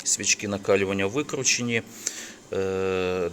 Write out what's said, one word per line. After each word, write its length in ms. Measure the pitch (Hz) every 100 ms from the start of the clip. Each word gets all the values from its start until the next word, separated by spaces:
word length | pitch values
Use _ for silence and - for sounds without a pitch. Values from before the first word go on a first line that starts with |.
свічки 440 | - - 101 - 104
накалювання 580 | 98 101 101 95 98 98
викручені, 760 | 127 147 139 131 - 120 117 - - - - - - -
е, 800 | 95 95 95 95 92 92 92 85